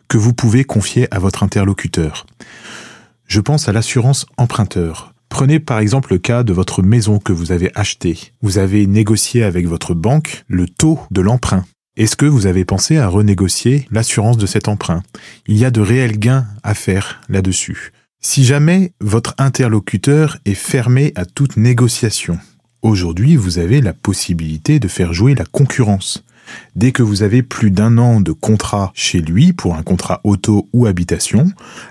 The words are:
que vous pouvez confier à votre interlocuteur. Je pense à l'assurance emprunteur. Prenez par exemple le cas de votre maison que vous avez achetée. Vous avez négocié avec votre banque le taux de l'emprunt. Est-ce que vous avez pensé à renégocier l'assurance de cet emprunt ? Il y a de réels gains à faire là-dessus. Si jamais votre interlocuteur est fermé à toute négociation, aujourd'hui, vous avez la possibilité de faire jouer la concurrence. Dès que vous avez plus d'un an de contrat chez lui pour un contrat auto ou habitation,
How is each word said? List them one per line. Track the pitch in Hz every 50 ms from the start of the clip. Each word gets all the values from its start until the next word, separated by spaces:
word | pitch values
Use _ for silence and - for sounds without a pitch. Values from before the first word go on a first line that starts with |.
| _ -
que | -
vous | 113 104 120 120
pouvez | - - 113 104 131 131
confier | - - 110 - - - 127 - - -
à | 98
votre | 90 98 - - 101
interlocuteur. | 101 - 104 95 98 98 - - 80 - 87 82 76 - - - _ _ - - - - - - - - - - - - - _ _ _ _ _
Je | - - 107
pense | 101 - 151 151 - -
à | 98
l'assurance | 113 110 - - 123 110 131 139 - - - _ -
emprunteur. | 127 117 - - 104 92 - 92 85 82 80 - - - _ _ _ -
Prenez | - - 135 135 156 165
par | 156 - 127 110
exemple | 107 101 110 135 131 - 95
le | 90
cas | - - 120 120 123
de | 107 90
votre | 90 90 - - - 92
maison | 95 117 120 101 107 104 98
que | - - 95
vous | 82 85 80 90
avez | 85 90 92 -
achetée. | - 101 - - - - 90 82 - - - _ _
Vous | - 104 92
avez | 98 95 92 98 104 104
négocié | 98 98 107 110 104 113 104 - - - 120 113
avec | 101 85 90 87
votre | 85 85 82 - - 87
banque | 82 80 110 143 156 151 - - - - -
le | 98 90 90
taux | 87 - - - 156 160 - - -
de | 95 95
l'emprunt. | 90 104 123 123 - - 104 92 92 - _ _ _ _ _ -
Est-ce | 107 107 -
que | - 143
vous | 147 147 120 95
avez | 95 90 95 90
pensé | - 98 95 - - 156
à | 160 123 92
renégocier | 85 101 104 101 98 90 98 90 - - - 120 135 143 131 -
l'assurance | - 110 117 - - 117 101 113 120 110
de | 101
cet | 95 - 110 - -
emprunt ? | 104 101 - - 85 87 95 _ - - - - - - _ -
Il | 104 107
y | 127
a | 127
de | 120 110 104
réels | 95 120 131 131 117 107 107
gains | 104 120 131 135 123 104 104 104 -
à | 107 104
faire | - - - 92 98 95 - - - - -
là-dessus. | 98 95 92 95 90 - - - 85 - - - - _ _ _ _ _
Si | - - - 143 131
jamais | 120 143 143 147 160 180 190 190 175 - -
votre | 104 104 101 117 113 - - -
interlocuteur | 139 139 123 - 127 117 110 107 - - - 95 - 139 143 151 156 147 - - -
est | - -
fermé | - - - - 135 110 120 123 131 143 156 -
à | - 90
toute | - - - 139 131 -
négociation, | 110 110 123 127 120 127 113 - - - 107 - - - - 85 85 - _ _ _ _ _ _ _ -
aujourd'hui, | 113 107 92 90 85 82 90 113 147 170
vous | 135 98 92 85 90
avez | 85 87 127 147
la | 123 92 78
possibilité | - - 104 92 - - - 87 82 80 78 78 78 - - 151 151
de | 107 90
faire | - - 92 85 85
jouer | 85 110 135 139
la | 120 135
concurrence. | - - - 143 131 - - 123 104 101 95 - - - - - _ _ _ _ - - - - _ -
Dès | 87 113 131
que | - - 123
vous | 107 104 95 107
avez | 101 107 127 117
plus | - - - 117 104
d'un | 92 95 104 113 117
an | 117 120 120 117 110
de | 92 82 78
contrat | - - 110 107 104 - - - 101 98 92 -
chez | - - - - 90
lui | 80 78 85 104 156 185 175
pour | - - 92 82
un | 80 78
contrat | - 92 90 - - 90 - -
auto | 104 101 95 - - 104 101 - - -
ou | 123 120
habitation, | 107 92 87 85 - 85 80 - - - 107 151 185 202 - - - - - - -